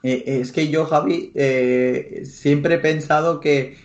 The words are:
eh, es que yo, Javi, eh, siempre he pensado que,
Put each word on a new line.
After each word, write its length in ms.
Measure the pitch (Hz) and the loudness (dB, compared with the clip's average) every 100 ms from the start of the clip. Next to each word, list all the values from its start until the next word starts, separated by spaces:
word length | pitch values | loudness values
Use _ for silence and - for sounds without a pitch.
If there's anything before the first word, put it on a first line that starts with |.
eh, 200 | 127 127 143 | -4 -4 -2
es 260 | 135 123 | -4 -2
que 160 | 165 151 | -2 0
yo, 160 | 156 156 | 0 2
Javi, 460 | 151 143 170 - | 2 2 -2 -4
eh, 920 | - 135 131 123 127 127 123 - - 139 | -2 0 2 2 2 2 -2 -6 -12 -14
siempre 500 | - 143 147 165 170 | -4 0 2 2 2
he 40 | |
pensado 600 | 156 156 - 151 165 156 | 2 -2 0 0 2 0
que, 380 | 151 143 127 - | 0 0 0 -12